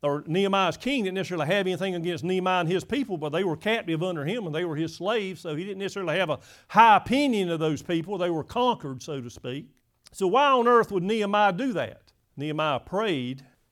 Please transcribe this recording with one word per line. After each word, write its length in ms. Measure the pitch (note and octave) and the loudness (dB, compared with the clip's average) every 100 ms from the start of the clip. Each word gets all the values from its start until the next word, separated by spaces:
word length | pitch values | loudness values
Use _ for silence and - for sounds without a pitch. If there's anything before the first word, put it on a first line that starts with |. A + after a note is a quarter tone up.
or 200 | D3 D3 D3 | -2 -2 -2
Nehemiah's 500 | E3+ G3 G3 F#3 D3+ | 0 2 2 2 -2
king 280 | B3 C#4 | -2 -2
didn't 120 | F#3+ F#3+ | -2 -4
necessarily 300 | F3 F3+ D3 | -4 -2 0
have 200 | G3+ F#3 | 0 0
anything 280 | F3 F#3+ F3+ | -2 -2 -4
against 280 | E3+ E3 | -4 -4
Nehemiah 360 | D#3+ F#3 F3+ F#3 | -2 0 0 0
and 80 | D#3+ | 0
his 160 | F#3 | -2
people, 340 | - C4 C4+ F3 | -2 -4 -2 -4
but 120 | D3+ | -4
they 120 | D#3 | -2
were 140 | G3 D#3 | -2 -2
captive 460 | G#3 A3+ F3 D#3+ | -2 -2 -2 -2
under 220 | F#3 E3+ | -2 -4
him 220 | C#3+ A#3+ F#3 | -4 -4 -4
and 80 | |
they 100 | D3+ | -4
were 120 | F3+ D3+ | -4 -4
his 180 | D#3+ | -6
slaves, 460 | D#3+ F3+ A#3 F#3+ F#3 | -4 -2 -2 -2 -8
so 160 | F3 D3+ | -8 -6
he 80 | |
didn't 160 | F#3+ F#3+ | -6 -8
necessarily 360 | G3 G3+ F3+ D#3+ | -8 -4 -2 0
have 140 | F3 | 0
a 80 | C#3 - - - | -4 -8 -20 0
high 280 | G3 A3+ G3+ | 6 8 8
opinion 540 | - B3+ C#4+ A3 F3+ | 6 2 2 2 0
of 80 | E3 | 0
those 240 | D#3+ D3 | 0 -2
people. 340 | D3+ E3+ E3 G3 | -2 -4 -4 -4
They 140 | F3+ | -2
were 140 | E3 | -2
conquered, 580 | C#3 A#3 A#3+ A3+ D3+ C3 | -4 0 0 0 -6 -10
so 180 | - C#3+ | -8 -10
to 80 | A#2+ | -10
speak. 380 | - B2+ C3+ - _ _ _ _ | -12 -10 -10 -12 _ _ _ _
So 140 | - F#3+ | -4 2
why 200 | A#3 C#4+ | 4 6
on 180 | C4 A#3 | 6 6
earth 240 | A#3+ A3 | 4 4
would 100 | G3 | 0
Nehemiah 500 | F3+ A3+ G3+ G#3 G#3 | 0 0 0 4 4
do 200 | F3+ C4+ | 2 -2
that? 380 | F3+ A#2 - _ _ _ - | -2 -4 -8 _ _ _ -8
Nehemiah 440 | D3 D3+ D#3 C3 | -6 -2 0 -2
prayed 640 | - F#3 A3 D3+ B2 C3+ - _ _ | -2 -2 -2 -2 -4 -8 -14 _ _